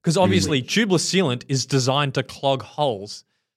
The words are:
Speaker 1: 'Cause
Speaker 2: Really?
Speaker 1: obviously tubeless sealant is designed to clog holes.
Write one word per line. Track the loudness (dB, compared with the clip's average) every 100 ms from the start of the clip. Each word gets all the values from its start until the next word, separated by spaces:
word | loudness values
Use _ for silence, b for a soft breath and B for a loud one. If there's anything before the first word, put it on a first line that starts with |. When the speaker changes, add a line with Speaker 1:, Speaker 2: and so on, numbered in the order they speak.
Speaker 1:
'Cause | 0 2
Speaker 2:
Really? |
Speaker 1:
obviously | 4 2 2 -2
tubeless | 0 0 2 2
sealant | 2 0 0 -2 -4
is | -4 0
designed | 0 2 0 0
to | -2
clog | -6 -2 0 0
holes. | -4 -4 -2 -2 -8 -16 -20 _ _